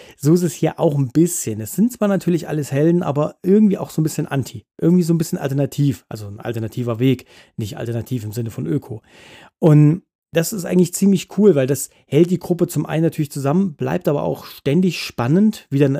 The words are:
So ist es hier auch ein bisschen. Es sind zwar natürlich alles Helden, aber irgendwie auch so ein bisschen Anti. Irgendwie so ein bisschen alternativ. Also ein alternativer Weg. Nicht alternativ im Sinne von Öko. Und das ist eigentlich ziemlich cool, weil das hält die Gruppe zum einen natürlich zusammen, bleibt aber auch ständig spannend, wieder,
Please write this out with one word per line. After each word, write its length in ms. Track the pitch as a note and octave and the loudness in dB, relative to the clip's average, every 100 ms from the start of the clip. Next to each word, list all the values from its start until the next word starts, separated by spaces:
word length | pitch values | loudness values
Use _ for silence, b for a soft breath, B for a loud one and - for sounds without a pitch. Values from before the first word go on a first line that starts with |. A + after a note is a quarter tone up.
| B - | B -4
So 160 | C#3 | 2
ist 100 | F3 | 2
es 120 | F3 | 0
hier 260 | - D#3 - | -2 -4 0
auch 160 | D#3+ C#3+ | 0 0
ein 120 | C3 | 0
bisschen. 520 | D3+ E3+ - - G#2+ | 2 2 0 -8 -8
Es 140 | A2 | -6
sind 180 | - A#3 | 0 -2
zwar 160 | - G#3 | 0 -2
natürlich 400 | G3 - E3+ - | 0 0 -2 -2
alles 240 | D#3 C3+ | -6 -2
Helden, 300 | C3+ D#3+ F3 | 0 2 2
aber 320 | - D3 D3+ - | 0 -2 -4 -4
irgendwie 340 | F3+ G3+ G#3+ F#3 | 2 4 4 2
auch 140 | - | -4
so 100 | - | -4
ein 20 | |
bisschen 240 | D#3 - D3 | -2 -4 -4
Anti. 380 | C#3 A#2+ G#2+ - - | -4 -6 -10 -20 -2
Irgendwie 220 | D#3+ F3+ | 2 2
so 100 | E3 | 2
ein 60 | E3 | 0
bisschen 180 | E3 F3+ | -2 -4
alternativ. 720 | D3 C#3 C#3 - C#3+ A#2 - | -4 -2 -2 0 0 -2 -8
Also 180 | G#2+ G#2 | -14 -14
ein 140 | G2+ | -12
alternativer 580 | A#2 A#2 A2 - A#2+ A2 | -8 -8 -8 -6 -6 0
Weg. 260 | C3+ B2+ b b b - | 2 0 b b b -10
Nicht 180 | G2+ - | -10 -8
alternativ 480 | A#2+ A#2 - B2+ | -8 -6 -6 -8
im 80 | G#2 | -6
Sinne 180 | G#2+ A2+ | -8 -8
von 140 | A#2 | -6
Öko. 380 | D3+ D3+ - A2+ B B B B B _ | -4 -4 -6 -14 B B B B B _
Und 460 | E3+ D3+ D3 E3+ - _ _ | 6 6 6 4 -6 _ _
das 200 | D#3 E3 | -4 -4
ist 120 | G#3+ | -6
eigentlich 300 | E3+ F#3 E3+ | 0 2 2
ziemlich 420 | - G3 F#3+ - - | 2 2 2 0 2
cool, 200 | G#3 D3 | 4 4
weil 100 | C3 | 2
das 240 | C3+ - b _ | -2 -6 b _
hält 240 | C#3 F3 | 2 4
die 80 | F#3 | 2
Gruppe 300 | - E3+ E3+ | -2 -2 -2
zum 180 | D3 - | -2 -4
einen 160 | D3+ | -2
natürlich 300 | E3 - D3+ | -2 -2 -6
zusammen, 420 | C#3+ C#3 E3+ G3 | -4 0 0 0
bleibt 320 | C#3+ D#3+ F3 E3 | -4 -4 -2 0
aber 160 | C#3+ | -2
auch 220 | - - | -2 -6
ständig 560 | - - - D#3+ F#3 - | -10 -8 0 2 2 -2
spannend, 680 | - - A#2+ E3+ G#3+ - - | -6 -4 0 2 2 0 -2
wieder, 200 | C#3 C#3 | 2 2